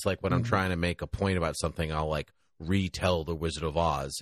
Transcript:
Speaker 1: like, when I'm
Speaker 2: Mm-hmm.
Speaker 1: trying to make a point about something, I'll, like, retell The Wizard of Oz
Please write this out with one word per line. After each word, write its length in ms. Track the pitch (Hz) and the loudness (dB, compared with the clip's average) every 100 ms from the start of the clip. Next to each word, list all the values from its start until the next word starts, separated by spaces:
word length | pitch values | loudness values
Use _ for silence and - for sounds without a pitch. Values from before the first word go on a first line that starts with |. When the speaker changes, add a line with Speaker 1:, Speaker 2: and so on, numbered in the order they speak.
| 104 | 0
Speaker 1:
like, 160 | 95 | 0
when 80 | 95 | 0
I'm 100 | 90 | 0
Speaker 2:
Mm-hmm. 60 | 117 | 2
Speaker 1:
trying 200 | 104 95 | 2 2
to 60 | 87 | 0
make 240 | 87 85 | 0 -2
a 60 | 85 | -6
point 300 | - 98 92 | -2 0 2
about 200 | 82 76 | 0 0
something, 340 | 82 78 80 | -4 -2 -2
I'll, 160 | 78 78 | 0 0
like, 240 | 76 73 _ _ _ | -2 -4 _ _ _
retell 640 | 82 98 92 - 92 90 78 | 0 0 0 0 2 2 0
The 100 | 80 | -2
Wizard 280 | 82 78 | -4 -2
of 120 | 80 76 | -2 2
Oz 460 | 82 71 69 - | 2 2 -2 -8